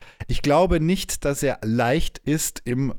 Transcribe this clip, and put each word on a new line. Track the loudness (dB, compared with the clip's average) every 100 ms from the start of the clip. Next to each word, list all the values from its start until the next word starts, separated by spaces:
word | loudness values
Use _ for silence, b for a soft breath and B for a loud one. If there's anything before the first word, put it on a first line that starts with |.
| B B -4
ich | 0
glaube | 2 4 4 2
nicht, | 2 0 -2 -4
dass | -4 0
er | -2 -2
leicht | -2 0 2 2 0 -2
ist | -2 -2 -2 -6 -4
im | -2 -2